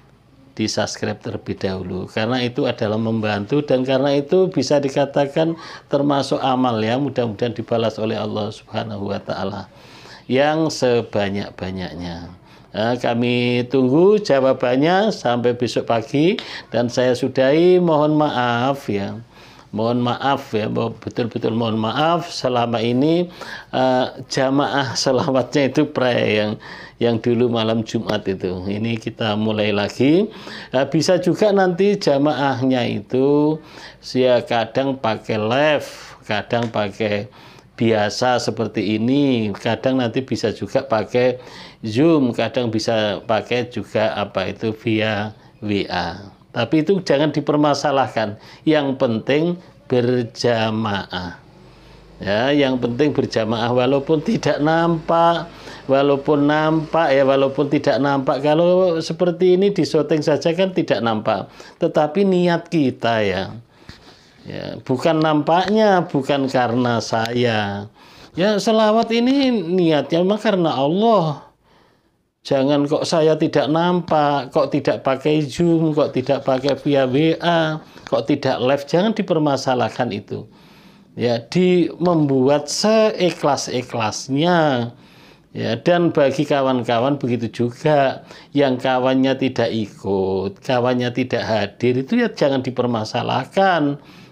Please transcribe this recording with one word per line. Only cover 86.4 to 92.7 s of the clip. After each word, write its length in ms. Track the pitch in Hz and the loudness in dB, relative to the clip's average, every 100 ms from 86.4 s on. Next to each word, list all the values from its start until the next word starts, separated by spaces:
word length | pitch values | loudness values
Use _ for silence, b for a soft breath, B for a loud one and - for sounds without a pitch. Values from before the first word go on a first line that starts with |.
| 147 | 0
kawan-kawan 720 | 143 131 127 117 117 131 143 | 2 2 0 0 0 2 0
begitu 480 | 123 120 113 - 120 | -2 -2 -4 -4 -4
juga. 560 | 120 151 147 135 - - B B | -2 2 2 2 -2 -12 B B
Yang 400 | 143 139 123 131 | 2 2 2 0
kawannya 400 | 127 127 131 131 131 | 2 2 2 2 2
tidak 320 | 135 123 117 | -2 0 -2
ikut, 880 | 110 98 - 98 98 95 95 98 - | -2 -6 -8 -4 -2 0 -2 -4 -6
kawannya 480 | - 127 123 123 123 127 | -2 0 2 0 -2 -2
tidak 320 | 127 117 98 | -2 -2 0
hadir, 560 | 110 101 - 123 123 131 | -2 -2 -2 0 0 0
itu 80 | |
ya 160 | 233 226 | 0 0
jangan 320 | - 147 135 | 0 0 0
dipermasalahkan. 1400 | 127 | -4